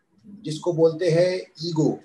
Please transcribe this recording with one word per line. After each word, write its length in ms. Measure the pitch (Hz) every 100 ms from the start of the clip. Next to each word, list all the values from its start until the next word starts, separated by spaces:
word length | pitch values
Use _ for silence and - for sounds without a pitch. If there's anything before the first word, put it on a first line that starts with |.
| _ _ -
जिसको 480 | - - 156 175
बोलते 360 | 160 160 156 180
हैं 320 | 160 180 185 - -
ईगो, 360 | 170 156 143 -